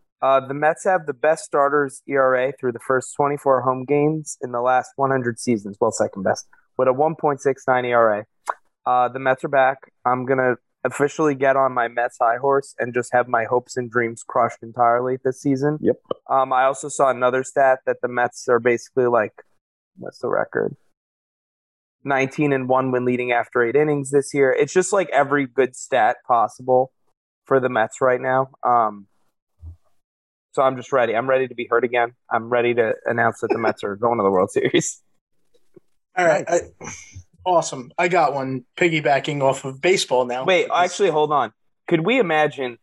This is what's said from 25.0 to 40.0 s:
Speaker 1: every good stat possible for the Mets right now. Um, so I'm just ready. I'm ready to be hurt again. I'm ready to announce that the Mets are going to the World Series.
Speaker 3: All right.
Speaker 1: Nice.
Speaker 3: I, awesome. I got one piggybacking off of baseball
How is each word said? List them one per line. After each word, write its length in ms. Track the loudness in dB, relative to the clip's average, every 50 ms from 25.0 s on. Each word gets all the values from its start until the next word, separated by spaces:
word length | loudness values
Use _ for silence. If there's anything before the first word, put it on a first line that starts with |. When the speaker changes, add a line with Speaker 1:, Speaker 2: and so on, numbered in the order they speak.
| -2 0
Speaker 1:
every 360 | 0 0 2 2 0 -2 -2
good 300 | -2 0 0 0 0 -2
stat 400 | -10 -8 -2 0 2 2 2 0 -2 _
possible 680 | 0 0 0 0 -2 -4 -10 -2 0 2 2 2 0 _ _ _ _ _ _ _ _ _ _ _
for 160 | 0 0 2
the 80 | 2 2
Mets 320 | 0 0 0 -2 -2 0
right 200 | 0 2 2 0
now. 280 | 0 -2 0 0 -2 -4 _ -6
Um, 440 | -2 2 2 2 2 0 -2 -8 -20 _ _ _ _ _ _ _ _ _ _ _ -20 -20 -20 _ _ _ _ _ _ _ _ _ _ _ _ _ _ _
so 100 | -2 0
I'm 140 | 0 0 0
just 160 | -2 -8 -2
ready. 220 | 0 0 0 0 0
I'm 140 | -2 0 0
ready 180 | 0 0 0
to 80 | -4 -6
be 120 | -10 -6 0
hurt 140 | 0 0 0
again. 300 | 0 0 0 -2 -2 -4 _ _ -4
I'm 180 | -4 -4 -2 0
ready 240 | 0 0 2 2 2
to 200 | 2 0 0 -2 -4 -4
announce 360 | -4 0 0 0 0 0 -2
that 100 | -4 -4
the 80 | -2 -2
Mets 260 | -2 -2 -2 -4 -6
are 120 | -8 -6
going 200 | -2 0 0 0
to 60 | 2 2
the 60 | 2
World 200 | 4 2 0 2
Series. 520 | 0 -2 -2 2 0 0 -2 -2 -10 -12 _ _ _ _ _ _ _ _ _ _ _ _ _ _ _ -20 _ _ _ _ _ _ -2
Speaker 3:
All 100 | 0 2
right. 220 | 4 2 2 0 0
Speaker 1:
Nice. 140 | -2 -2 -2 -4 _ _
Speaker 3:
I, 60 | -16 -16 -16 -16 -20 -20 -20 -20 -20 _ _ _ -2
awesome. 480 | 2 2 2 2 0 -8 -10 -12 -12 -4 -2
I 100 | -2 0
got 240 | 2 2 2 2
one 320 | 0 -2 -4 -6 -6 -8 -10 _ -4 0
piggybacking 640 | 0 0 0 0 0 2 0 0 0 -4 -4 0
off 240 | 0 0 0 0 -6
of 160 | -12 -12 -2
baseball 420 | 0 2 2 2